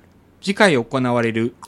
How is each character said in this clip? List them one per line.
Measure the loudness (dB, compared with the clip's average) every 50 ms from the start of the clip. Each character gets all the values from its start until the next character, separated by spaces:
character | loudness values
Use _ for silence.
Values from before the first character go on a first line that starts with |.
| _ -20 _ _ _ _ _ _
次 | -8 -4 0
回 | 2 4 4 4 2
行 | -2 -2 -4 -2
わ | -2 0 0 0
れ | 0 0
る | 0 -2 -2 -4 -4 -10 -10